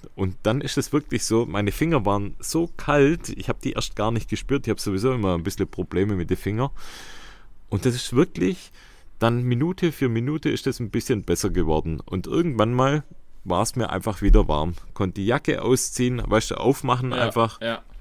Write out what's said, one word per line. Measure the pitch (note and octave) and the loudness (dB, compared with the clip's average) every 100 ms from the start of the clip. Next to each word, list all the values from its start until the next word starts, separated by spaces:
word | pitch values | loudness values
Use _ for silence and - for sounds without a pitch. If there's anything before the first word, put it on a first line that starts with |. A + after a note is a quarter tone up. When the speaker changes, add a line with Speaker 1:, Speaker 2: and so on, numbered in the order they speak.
| - | -10
Speaker 1:
Und | - F#2+ - | -4 -4 -2
dann | G#2+ B2+ | 0 0
ist | - - | 0 -2
es | - | 0
wirklich | D3+ - B2 | -2 0 -4
so, | - A2+ A#2+ | 2 2 2
meine | F#2+ G2+ | 0 0
Finger | - D#3+ D#3 | 0 0 2
waren | G2+ G2+ G2+ - | 2 0 -2 -6
so | - D#3+ E3+ - | -4 -2 -2 -4
kalt, | - D3 C#3 E3+ - | 2 6 6 4 -4
ich | - - | -6 -4
hab | - | -4
die | C3 | -4
erst | A#2 - - | -4 -4 -2
gar | G#2+ | 0
nicht | A#2 - | 0 -2
gespürt. | - - C#3 - | -4 -2 -2 0
Ich | |
hab | G2+ | -2
sowieso | - F#2+ B2 | -2 0 0
immer | B2+ G2 | 2 2
ein | F2 | 0
bisschen | E2+ - F#2+ | -2 -2 -4
Probleme | - F2+ F2 G2+ G2 | -4 -2 0 0 0
mit | E2+ | 0
den | F#2 | -2
Fingern. | F#2+ G#2 C3+ - - - - - - - - - - | -2 -2 -2 -4 -8 -10 -16 -16 -16 -18 -18 -18 -4
Und | G2+ B2+ | 0 2
das | |
ist | B2 - | 0 2
wirklich, | A#2+ F3+ - F3+ F#3 - - - - - - | 2 2 2 0 -2 -8 -20 -20 -20 -20 0
dann | A2+ A#2+ | 2 2
Minute | B2 A#2+ D#3+ F#3 F3 | 2 2 0 0 -2
für | - C3 | 0 0
Minute | A2+ B2 D#3 - | 0 -2 -2 -2
ist | A2+ C3+ | 0 -2
das | - | -4
ein | A2 | -2
bisschen | A#2+ - A2+ | -2 0 0
besser | - E2+ G2+ | 0 0 2
geworden. | F2 D#2 D#2 D#2+ D#2 | 2 2 2 0 -4
Und | - F#2+ - | -6 -6 -2
irgendwann | B2+ E3+ A2+ G#2+ | 0 2 2 2
mal | B2 C3+ D3+ - - - - | 4 4 2 -2 -12 -16 -10
war's | F#2 F2 A2+ B2+ | -2 0 0 0
mir | G#2 | -2
einfach | F#2+ A2 G2 | -2 -2 2
wieder | G2+ A2 E2 | 8 8 8
warm. | D2+ D#2+ E2+ - | 2 0 -4 -8
Konnte | - F#2+ G2+ | -4 -2 0
die | G2 | 0
Jacke | C3+ - - | 0 0 0
ausziehen, | A2 C3 - - B2 B2 A2+ | 4 2 2 0 0 0 2
weißt | - - | 2 2
du, | - | 0
aufmachen | A#2+ C3+ C3 B2 B2+ | 2 2 2 0 0
Speaker 2:
Ja, | B2 | 0
Speaker 1:
einfach. | A#2 A#2 A2+ - | 0 2 0 0
Speaker 2:
ja. | A2+ A2+ - - | -6 -6 -10 -14